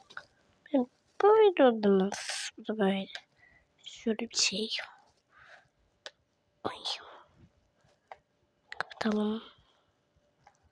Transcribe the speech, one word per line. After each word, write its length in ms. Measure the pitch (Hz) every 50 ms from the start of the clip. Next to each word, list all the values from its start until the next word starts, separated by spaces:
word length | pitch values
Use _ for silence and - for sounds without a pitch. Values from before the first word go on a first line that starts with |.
| - - - - - _ _ _ _ _ _ _ _ - 294 269 247 - _ _ _ _ _ - -
Böyle 400 | 403 440 440 427 403 349 - 277
odamız. 880 | 247 233 220 208 202 196 190 190 202 - - - - - - - - -
Bu 100 | - 220
da 100 | - 214
böyle. 300 | 220 202 190 196 196 196 - - - - _ _ _ _ - _ _ _ _ _ _ -
Şöyle 460 | - - - - 233 220 - 233 226
bir 60 | -
şey. 340 | - - - 202 196 220 226 - - - - - - _ _ _ _ _ _ _ - - - - - _ _ _ _ _ _ _ _ - - _ _ _ _ _ _ _ _ _ _ -
Ay. 200 | - - - - - - - - - - - - _ _ _ - - _ _ _ _ _ _ _ _ _ _ _ - - _ _ _ _ _ _ _ _ _ _ - -
Kapatalım. 680 | - - - - - - 220 214 214 214 214 220 226 - - - _ _ _ _ _ _ _ _ _ _ _ _ _ _ _ _ _ _ - _ _ _ _